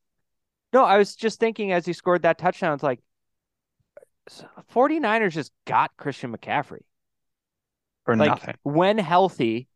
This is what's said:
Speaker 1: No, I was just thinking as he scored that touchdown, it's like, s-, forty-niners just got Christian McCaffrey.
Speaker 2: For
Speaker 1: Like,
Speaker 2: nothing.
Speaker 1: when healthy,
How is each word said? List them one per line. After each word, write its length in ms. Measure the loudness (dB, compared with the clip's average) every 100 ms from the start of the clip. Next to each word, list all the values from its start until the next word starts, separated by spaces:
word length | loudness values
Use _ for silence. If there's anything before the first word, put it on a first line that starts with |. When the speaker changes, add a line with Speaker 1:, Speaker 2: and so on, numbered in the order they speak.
| _ _ _ _ _ _ _
Speaker 1:
No, 100 | 2 4
I 120 | 4
was 180 | 2 -2
just 240 | -6 -2
thinking 320 | -4 -2 -2
as 140 | -2 -2
he 80 |
scored 300 | -4 0 2
that 140 | 2 0
touchdown, 360 | -2 -2 -2
it's 100 | -2
like, 180 | -4 -4 _ _ _ _ _ _ _ _ _ _ _ _ -20
s-, 140 | -20 -20 -20 -4
forty-niners 640 | 0 2 2 0 0 0
just 180 | -4 -8 _ -2
got 300 | 0 0 -4
Christian 380 | -10 -8 -10 -10
McCaffrey. 460 | -6 -4 -4 -12 _ _ _ _ _ _ _ _ _ _ _ _ -2
Speaker 2:
For 100 | 0
Speaker 1:
Like, 180 | 2 0
Speaker 2:
nothing. 220 | -6 -12
Speaker 1:
when 340 | -4 0 2 0
healthy, 680 | 0 2 0 0 -4 -4 -8